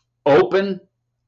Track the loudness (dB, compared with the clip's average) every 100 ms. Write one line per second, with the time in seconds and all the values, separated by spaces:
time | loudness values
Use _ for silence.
0 | _ _ 0 2 2 -2 -2 -8 _ _
1 | _ _